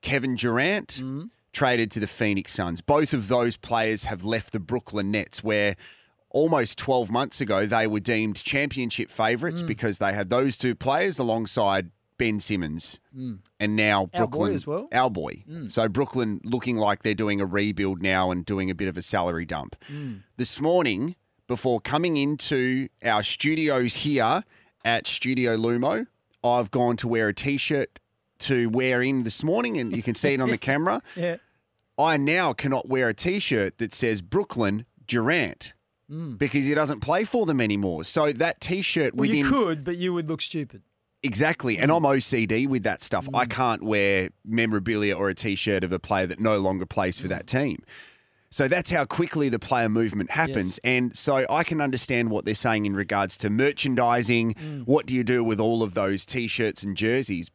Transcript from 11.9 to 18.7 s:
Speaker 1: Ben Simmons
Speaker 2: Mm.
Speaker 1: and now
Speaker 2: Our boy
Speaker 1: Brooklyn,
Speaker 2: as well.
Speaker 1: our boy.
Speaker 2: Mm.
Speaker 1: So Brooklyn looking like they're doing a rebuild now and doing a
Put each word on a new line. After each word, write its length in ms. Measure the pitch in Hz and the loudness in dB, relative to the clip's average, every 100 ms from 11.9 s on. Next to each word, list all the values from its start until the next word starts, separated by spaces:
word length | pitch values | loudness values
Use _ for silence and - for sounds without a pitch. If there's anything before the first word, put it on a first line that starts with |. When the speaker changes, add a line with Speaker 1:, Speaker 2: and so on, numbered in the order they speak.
| _ _ _ | _ _ _
Speaker 1:
Ben 220 | 120 107 | -2 0
Simmons 580 | - 104 82 78 - - _ 131 | -2 -2 -2 -6 -8 -10 _ -12
Speaker 2:
Mm. 220 | 127 101 - _ | -10 -12 -16 _
Speaker 1:
and 160 | 104 107 | -2 2
now 240 | 107 101 | 4 2
Speaker 2:
Our 60 | 95 | 0
boy 120 | - | -2
Speaker 1:
Brooklyn, 360 | 110 143 104 | -2 0 0
Speaker 2:
as 120 | - - | -2 -4
well. 220 | 156 277 | -6 -2
Speaker 1:
our 160 | - 127 | 0 2
boy. 340 | 92 73 50 101 | 0 -6 -10 -14
Speaker 2:
Mm. 220 | 165 123 | -12 -6
Speaker 1:
So 180 | 104 113 | -2 0
Brooklyn 520 | 101 139 131 113 101 | 0 -2 0 -2 -2
looking 340 | 107 123 113 117 | -2 -4 -2 0
like 260 | 104 98 | 2 2
they're 100 | 113 | 0
doing 260 | 104 107 101 | 0 0 0
a 60 | 95 | 0
rebuild 560 | 98 107 98 98 92 | 0 0 0 0 0
now 300 | 95 92 92 | 2 2 2
and 120 | 90 | 0
doing 240 | 85 101 | -2 -2
a 60 | 92 | -2